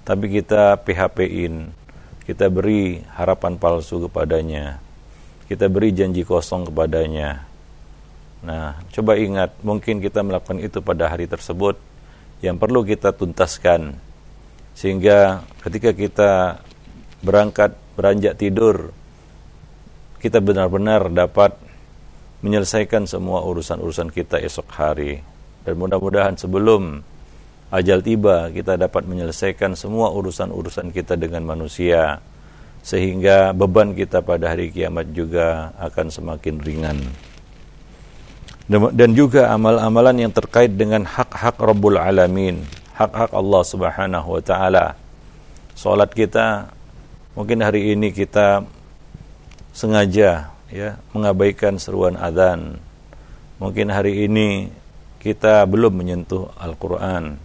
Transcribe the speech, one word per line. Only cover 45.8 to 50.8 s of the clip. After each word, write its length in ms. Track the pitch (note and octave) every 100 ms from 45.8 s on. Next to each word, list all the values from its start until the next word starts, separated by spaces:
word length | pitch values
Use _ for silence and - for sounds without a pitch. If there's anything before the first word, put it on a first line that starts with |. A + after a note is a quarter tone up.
| G2 G2 G2+ A2
kita, 560 | G#2+ A2+ A2+ G#2 F#2+ - - - - - - -
mungkin 240 | G#2 A2+
hari 320 | G#2+ G#2 G2+
ini 220 | G#2 G#2
kita 480 | G2 G2 G#2 G2+ G2+ G#2+ - - - - - - - - - -
sengaja, 800 | - A2 G#2+ G2+ F#2+ G2+ E2+ D2+ - -
ya, 280 | F#2+